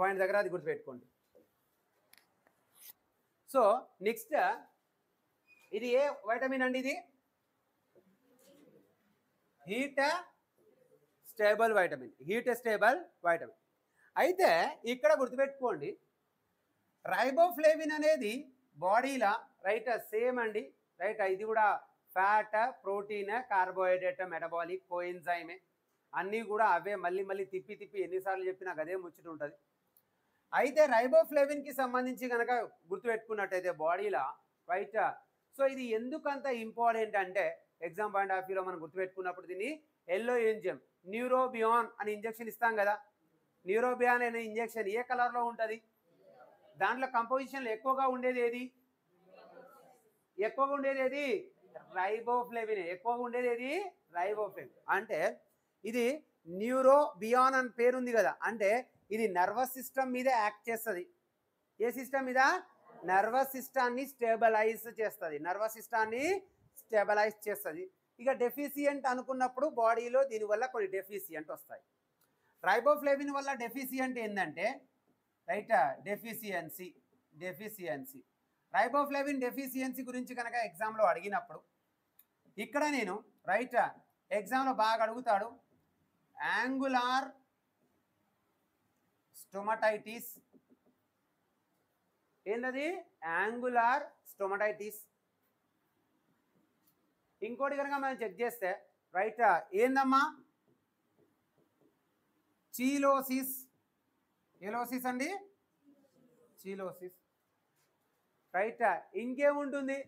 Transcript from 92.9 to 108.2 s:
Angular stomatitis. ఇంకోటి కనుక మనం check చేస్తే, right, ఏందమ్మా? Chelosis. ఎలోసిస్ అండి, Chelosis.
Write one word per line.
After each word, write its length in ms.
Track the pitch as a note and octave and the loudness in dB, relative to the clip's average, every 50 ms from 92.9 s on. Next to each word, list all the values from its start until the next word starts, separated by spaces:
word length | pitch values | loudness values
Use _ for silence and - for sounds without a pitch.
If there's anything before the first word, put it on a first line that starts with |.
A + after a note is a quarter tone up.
| F#4 F4+ E4+ _ _ _ D#3+ | -6 -6 -10 _ _ _ -6
Angular 800 | E3 E3 F3 G3 G#3+ A#3+ B3 A#3+ B3+ B3 A#3+ A3+ A#3 B3+ D4 C#4+ - - _ _ - | -2 0 0 0 0 -2 -4 -4 0 2 2 4 4 2 0 -2 -6 -14 _ _ -16
stomatitis. 720 | - - G3 F#3+ G3 G3 G#3+ G#3+ G3+ G#3 G3+ G#3+ G#3 - - - _ _ _ _ _ _ _ _ _ _ _ _ _ _ _ _ _ _ _ _ _ _ _ _ _ _ _ _ _ _ _ _ _ _ _ _ _ _ _ _ _ _ _ _ _ _ | -8 -6 -4 -4 -2 0 0 -2 -2 -4 -8 -10 -12 -14 -18 -20 _ _ _ _ _ _ _ _ _ _ _ _ _ _ _ _ _ _ _ _ _ _ _ _ _ _ _ _ _ _ _ _ _ _ _ _ _ _ _ _ _ _ _ _ _ _
ఇంకోటి 340 | G3 A3+ A#3+ G#3+ C4+ C#4 C#4+ | -10 -10 -6 -4 -4 -2 -2
కనుక 160 | C#4 C#4 C#4 | -4 -4 -4
మనం 240 | C#4+ C#4 C4+ C4+ C4 G3 | -4 -2 -2 -4 -4 -4
check 180 | A3+ G#3 F3+ F3+ | -6 -8 -4 -4
చేస్తే, 300 | A#3 A#3 A#3 - F#3+ F3+ - - - _ _ _ _ _ - | -4 -4 -4 -4 -4 -4 -4 -6 -10 _ _ _ _ _ -2
right, 280 | F3+ G3+ A3 G#3+ A#3+ A#3 G#3 F3 D#3+ - - - G3 | -2 -2 -2 0 4 4 6 6 4 2 -2 0 2
ఏందమ్మా? 400 | A#3 C4 C4+ C4+ C4+ C4 C4 C4+ C#4 - - - - _ _ _ _ _ _ _ _ _ _ _ _ _ _ _ _ _ _ _ _ _ _ _ _ _ _ _ _ _ _ _ _ _ _ _ _ _ _ _ _ _ _ _ _ _ - | 2 4 4 2 2 4 4 4 4 2 -2 -8 -20 _ _ _ _ _ _ _ _ _ _ _ _ _ _ _ _ _ _ _ _ _ _ _ _ _ _ _ _ _ _ _ _ _ _ _ _ _ _ _ _ _ _ _ _ _ -6
Chelosis. 800 | - B3 C4+ C#4+ C#4+ C#4 C#4 C#4 C4+ C4 C4 B3+ C4 C4 C4 - - - - _ _ _ _ _ _ _ _ _ _ _ _ _ _ _ _ _ - | -2 0 0 2 4 4 4 4 2 0 -2 -2 -2 -4 -4 -8 -10 -14 -18 _ _ _ _ _ _ _ _ _ _ _ _ _ _ _ _ _ -12
ఎలోసిస్ 440 | F3 G3+ A3+ A#3+ A#3+ - C4 B3 B3 | -8 -6 -4 -4 -4 -4 -6 -4 -4
అండి, 240 | B3+ B3 B3 C#4 E4 G4+ G4 G4 - _ _ _ _ _ _ _ _ _ _ _ _ _ _ _ _ _ _ _ _ _ - | -4 -2 -2 -4 -4 -6 -8 -10 -14 _ _ _ _ _ _ _ _ _ _ _ _ _ _ _ _ _ _ _ _ _ -14
Chelosis. 580 | - F#3+ G3 F#3+ F#3+ F3+ F3+ F#3 F3+ F3+ - _ _ _ _ _ _ _ _ _ _ _ _ _ _ _ _ _ _ _ _ _ | -12 -10 -8 -8 -8 -10 -10 -12 -14 -16 -16 _ _ _ _ _ _ _ _ _ _ _ _ _ _ _ _ _ _ _ _ _